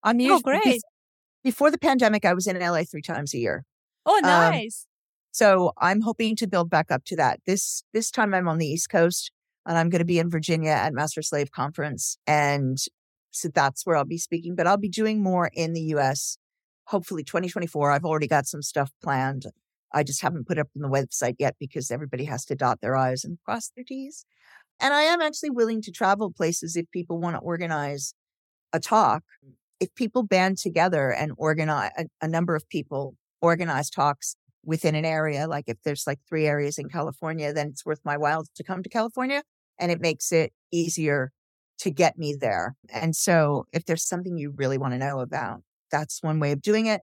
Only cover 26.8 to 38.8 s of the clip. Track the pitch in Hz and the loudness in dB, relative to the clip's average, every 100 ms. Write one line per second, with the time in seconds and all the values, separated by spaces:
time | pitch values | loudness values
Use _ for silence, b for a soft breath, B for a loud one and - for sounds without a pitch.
26.8 | 170 185 170 170 175 170 - 170 170 156 | -4 -6 -6 -4 -4 -4 -4 -4 -4 -4
27.8 | 143 143 139 - _ _ _ _ _ 165 | -4 -6 -8 -12 _ _ _ _ _ -4
28.8 | - 226 175 117 - _ 139 _ _ _ | 2 4 4 2 -4 _ -20 _ _ _
29.8 | 185 - 226 254 214 190 185 190 196 165 | -6 -2 -2 0 2 2 2 0 -2 2
30.8 | 180 165 135 113 151 - 156 156 156 147 | 2 4 0 0 -4 -2 0 2 0 0
31.8 | 104 - 165 _ 160 165 170 156 - 160 | -2 -4 -10 _ -2 0 0 -2 -2 -8
32.8 | 143 139 135 127 _ _ 170 165 170 139 | -6 -8 -8 -12 _ _ 2 2 0 -2
33.8 | 147 - 147 143 - - _ _ - 160 | -4 0 0 0 -8 -12 _ _ -4 0
34.8 | 165 151 160 160 156 143 160 147 123 113 | 0 0 0 0 -2 -2 -4 -6 -6 -6
35.8 | - 143 - 143 _ 160 151 147 143 147 | -6 -4 -6 -8 _ 0 0 0 -2 -4
36.8 | 143 170 151 139 165 160 147 151 147 139 | -8 -6 -8 -8 -8 -6 -4 -4 -6 -8
37.8 | - 151 - 147 147 160 156 - - 185 | -8 -6 -4 -2 0 0 -4 -14 -10 -8